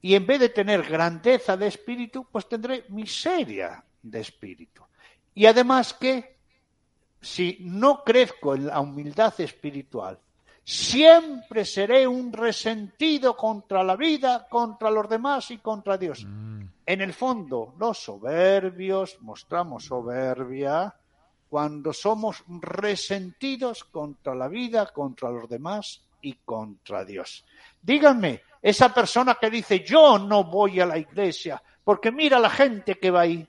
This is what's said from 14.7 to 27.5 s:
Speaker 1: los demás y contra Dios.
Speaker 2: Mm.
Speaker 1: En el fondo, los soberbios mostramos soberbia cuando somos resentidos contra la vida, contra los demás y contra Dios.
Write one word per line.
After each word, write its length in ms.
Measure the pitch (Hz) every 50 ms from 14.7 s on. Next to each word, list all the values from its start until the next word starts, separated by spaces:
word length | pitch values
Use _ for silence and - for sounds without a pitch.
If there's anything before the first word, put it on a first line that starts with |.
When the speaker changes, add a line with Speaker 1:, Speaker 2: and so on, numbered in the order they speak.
| 208 - 220 214
Speaker 1:
los 200 | 214 214 208 214
demás 420 | 226 226 240 277 285 262 - -
y 60 | 240
contra 400 | 214 _ 226 220 208 - 202 196
Dios. 260 | 185 185 170 135 113 107
Speaker 2:
Mm. 380 | 98 101 104 107 110 110 107 101 95 _ _ _
Speaker 1:
En 160 | - 180 190
el 120 | 196 190 165
fondo, 640 | - 247 262 254 226 180 139 131 120 113 113 131
los 200 | 170 208 233 214
soberbios 1200 | - - - 101 101 107 127 151 165 180 190 196 196 190 190 180 175 185 190 190 190 190 180 - _
mostramos 640 | 120 110 107 - - _ 170 175 175 165 131 110 -
soberbia 1080 | - 131 123 117 120 120 131 131 131 127 123 131 123 127 135 139 139 147 160 185 208 - _ _ _ _ _ _ _ _ _ _ _
cuando 420 | 151 147 147 151 151 151 139 156 147
somos 500 | - - 202 220 214 220 214 180 - _
resentidos 1400 | 175 175 170 165 170 - 190 196 208 202 - - - 196 202 185 180 170 _ 262 269 269 233 262 240 226 - -
contra 500 | _ _ 160 151 147 143 _ _ 143 131
la 120 | 127 127
vida, 380 | 139 175 240 247 240 226 226 202
contra 420 | - _ - 139 135 123 - 135 120
los 200 | 123 120 113 113
demás 520 | 120 117 143 170 202 214 196 - - _ _ _ _ _
y 120 | - 143 127 _ _
contra 580 | - - 110 110 107 101 _ _ - 104 95 98
Dios. 420 | 95 101 92 - - - - _ _